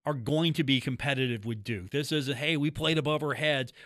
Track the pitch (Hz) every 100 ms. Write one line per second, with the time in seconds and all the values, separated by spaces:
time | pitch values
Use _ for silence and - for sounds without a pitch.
0 | - 143 110 151 165 156 139 131 139 127
1 | 143 135 131 117 110 113 101 107 92 139
2 | 143 156 135 120 147 156 147 147 156 160
3 | 147 151 147 131 151 143 127 -